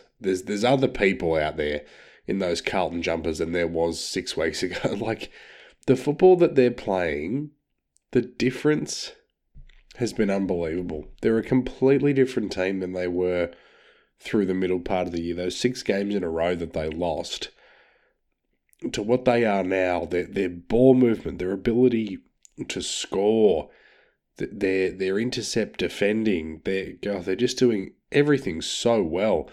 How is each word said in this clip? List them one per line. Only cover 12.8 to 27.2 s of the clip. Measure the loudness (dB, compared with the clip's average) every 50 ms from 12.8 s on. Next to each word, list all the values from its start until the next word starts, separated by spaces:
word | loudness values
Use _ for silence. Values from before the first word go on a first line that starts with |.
| -4 -4
they | -4 -4 -4 -2
were | -2 0 0 0 0 0 0 -2 -4 -10 -20 _ _ _ _ _ _ _ _ _ _ _
through | -6 -2 0 2 2
the | 2 0
middle | 0 0 0 -2 -2
part | -2 -2 -2 -2 -2 -2
of | -4
the | -4
year. | -4 -4 -4
Those | -4 -4 -4 -2 0
six | -2 -2 -2 -2
games | -2 0 0 0 0 -2 -2
in | -2 -2
a | -2
row | -2 0 0 0 0
that | -2 -4 -6 -4
they | -4 -4 -4
lost | -4 -2 -2 -2 -2 -4 -6 -8 -8 -10 -10 -12 -14 _ _ _ _ _ _ _ _ _ _ _ _ _ _ _ _ _ _ _ _ _ _ _ _ _ -8 -6
to | -6 -4
what | 0 0 0 2 4
they | 4 4 4 4
are | 4 2 2 2
now, | 2 2 2 2 2 2 0 -2
their, | -2 -2 -2 -2
their | -2 -2 -4 -4 -4
ball | -4 -8 -4 0 2 6 8 8 8
movement, | 8 6 4 4 2 -2 -6 -6 -4
their | -4 -4 -4
ability | -2 -2 0 2 4 4 4 4 2 -2 -4 -6 -10 -14 _ _ _ _ _ _ -12 -10 -8
to | -8 -8
score, | -6 -6 -6 -8 -8 -6 -2 0 2 2 4 6 6 6 4 2 -2 -6 -12 _ _ _ _ _ _ _ _ _ _ _ _ -8
th-, | -8 -8 -6
their, | -2 -2 0 2 2 0 0
their | -2 -2 -2 -2 -2 -2
intercept | -2 -2 -4 -6 -6 -4 -2 -2 -2 -4 -4 -4
defending, | -4 -4 -2 0 0 0 0 0 0 0 0 0 -2 -6 -10 -8 -6
they're, | -4 -4 -4 -4 -6 -10 -10
God, | -8 -6 -6 -4